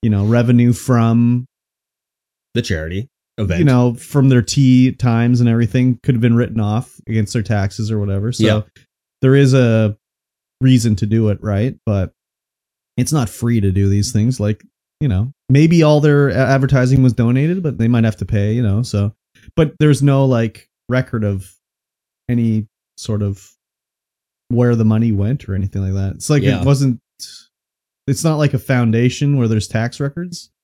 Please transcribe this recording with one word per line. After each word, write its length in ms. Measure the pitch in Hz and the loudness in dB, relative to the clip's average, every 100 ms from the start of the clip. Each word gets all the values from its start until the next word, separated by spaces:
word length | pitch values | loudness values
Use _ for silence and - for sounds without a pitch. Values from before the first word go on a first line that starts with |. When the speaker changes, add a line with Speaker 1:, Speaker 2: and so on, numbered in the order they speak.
Speaker 1:
you 80 | 117 | 0
know, 140 | 104 101 | 0 2
revenue 460 | 120 117 123 120 | 0 4 4 4
from 720 | 120 - 123 113 113 120 120 127 _ _ _ _ _ _ _ _ _ _ | 0 0 0 2 2 2 0 -6 _ _ _ _ _ _ _ _ _ _
Speaker 2:
The 80 | 117 | -8
charity 480 | 117 82 80 92 123 _ _ - | -4 -6 -6 -8 -10 _ _ -8
event. 180 | 101 170 | -4 0
Speaker 1:
you 80 | 156 | 2
know, 300 | 127 123 117 | 4 2 -2
from 340 | - 147 135 | -6 0 4
their 140 | 127 | 2
tee 480 | 110 - 135 127 127 | 2 0 4 4 2
times 480 | - 123 113 117 123 | 0 -2 0 0 2
and 80 | 120 | 2
everything 480 | 113 117 131 127 120 | 0 0 0 0 -2
could 100 | - | -2
have 80 | 123 | 0
been 140 | 120 117 | 2 0
written 240 | 120 110 | 0 -2
off 340 | 104 107 127 _ - | -2 -4 -6 _ -6
against 260 | 110 104 | -4 -2
their 80 | 123 | -4
taxes 480 | 107 107 101 - 107 | -2 -2 -2 -6 -6
or 80 | 110 | -4
whatever. 340 | 101 98 107 | -4 -4 -6
So 140 | 127 107 | -2 0
Speaker 2:
Yeah. 160 | 107 107 _ _ _ _ _ | 0 -4 _ _ _ _ _
Speaker 1:
there 120 | 135 135 | 2 4
is 200 | 139 135 | 4 4
a 420 | 123 110 110 104 _ _ _ _ _ _ | 4 2 0 -2 _ _ _ _ _ _
reason 340 | 131 127 113 107 | 2 2 2 -2
to 100 | 107 | 0
do 220 | 113 110 | 0 0
it, 120 | 101 | -2
right? 340 | 107 101 120 - - | -4 -2 -2 -6 -4
But 240 | 101 92 _ _ _ _ _ _ _ _ - | -4 -4 _ _ _ _ _ _ _ _ -6
it's 140 | 123 | -2
not 180 | 156 113 | 0 -2
free 300 | - 120 117 | -4 -2 0
to 100 | 98 | 0
do 180 | 95 98 | 0 2
these 220 | 101 101 | 0 0
things. 280 | 107 110 127 | 0 0 0
Like, 240 | 104 107 _ _ _ _ | -4 -4 _ _ _ _
you 60 | 151 | -2
know, 220 | 92 117 - _ | -2 -4 -8 _
maybe 340 | 135 160 170 | 4 4 4
all 160 | 151 151 | 4 4
their 300 | 151 143 143 | 4 2 2
a-, 40 | |
advertising 680 | 98 131 135 135 135 127 135 | 0 0 0 2 0 2 2
was 100 | 127 | 2
donated, 480 | 113 117 127 151 185 | 2 0 0 -2 -4
but 160 | 165 95 | -6 -4
they 100 | 113 | 0
might 180 | 120 113 | 2 0
have 120 | - | -2
to 80 | 98 | -4
pay, 280 | 107 101 | -2 -2
you 100 | 113 | -2
know, 180 | 113 98 | -2 -2
so, 320 | 120 104 101 - _ _ - - | -2 -2 -4 -6 _ _ -12 -2
but 180 | 160 - | -2 0
there's 220 | 151 143 | 2 2
no, 240 | 143 139 135 | 2 2 2
like, 420 | 120 113 - _ _ _ | 0 -2 -6 _ _ _
record 340 | 127 127 120 | -4 -4 -4
of 300 | 107 98 95 _ _ _ _ _ _ _ - | -4 -4 -10 _ _ _ _ _ _ _ -4
any 360 | 120 117 110 107 _ _ _ | -2 0 -2 -4 _ _ _
sort 240 | - 107 | -8 -6
of 300 | 101 98 - _ _ _ _ _ _ _ _ _ _ | -4 -8 -14 _ _ _ _ _ _ _ _ _ _
where 280 | 117 123 117 | 0 2 2
the 100 | 110 | 2
money 260 | 110 117 | 2 0
went 360 | 104 101 143 - | -2 -2 -6 -6
or 60 | 98 | -6
anything 260 | 98 98 | -6 -6
like 120 | 95 | -6
that. 220 | 98 95 - | -4 -6 -8
It's 140 | - | -2
like, 120 | 151 | 0
Speaker 2:
Yeah. 180 | 127 98 | 0 0
Speaker 1:
it 40 | 131 | 0
wasn't, 340 | 139 139 117 _ _ - - _ _ _ _ _ _ - | 0 0 -2 _ _ -20 -20 _ _ _ _ _ _ -8
it's 160 | 135 | -4
not 140 | 160 156 | -2 0
like 160 | 147 | 0
a 60 | 143 | -2
foundation 760 | - 127 120 113 123 - 143 143 | -2 -2 0 2 0 0 -2 0
where 100 | 117 | 0
there's 200 | 110 104 | -2 -2
tax 320 | 113 117 - | -4 -6 -6
records. 500 | 139 143 180 170 - _ | -8 -8 -12 -14 -20 _